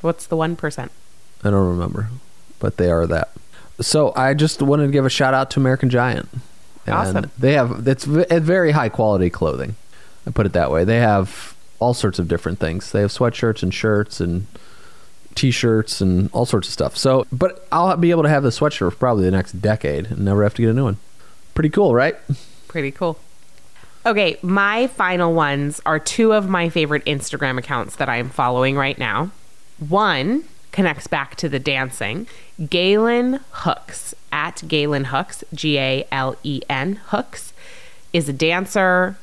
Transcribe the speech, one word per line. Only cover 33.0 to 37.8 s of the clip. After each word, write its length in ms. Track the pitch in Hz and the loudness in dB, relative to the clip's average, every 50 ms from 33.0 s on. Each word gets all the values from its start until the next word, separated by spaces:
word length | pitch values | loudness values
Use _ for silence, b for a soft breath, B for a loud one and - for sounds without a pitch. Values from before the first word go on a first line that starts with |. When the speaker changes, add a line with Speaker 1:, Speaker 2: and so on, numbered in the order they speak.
| 226 233 240 240 247 254 254 277 - - - - - | 4 4 4 2 2 2 0 -2 -6 -10 -12 -4 -2
Speaker 1:
Hooks, 500 | 175 - - - - - - - - - - - - | -2 -2 -2 -6 -14 -14 -12 -12 -12 -12 -14 -10 -6
at 300 | - 151 147 175 175 - - | -4 -4 -4 -4 -6 -10 -6
Galen 380 | 156 156 151 147 147 147 139 135 | -2 0 0 2 2 0 0 -2
Hooks, 380 | 123 131 135 180 - - - - - | -2 -2 -2 -4 -4 -8 -14 -12 -12
G 280 | - 151 - 156 147 139 | -10 -4 0 0 0 2
A 260 | 135 131 131 131 139 - | 2 0 0 -2 -2 -4
L 240 | - 135 131 131 - - - | -4 -2 -2 -2 -4 -6 -6
E 180 | 147 143 135 - - | -6 -6 -6 -4 -4
N, 320 | 139 131 135 180 202 208 - | -4 -2 -2 -2 -4 -6 -6
Hooks, 440 | - - 208 - - - - - - - B B B B B | -4 -4 -4 -4 -4 -10 -14 -14 -16 -16 B B B B B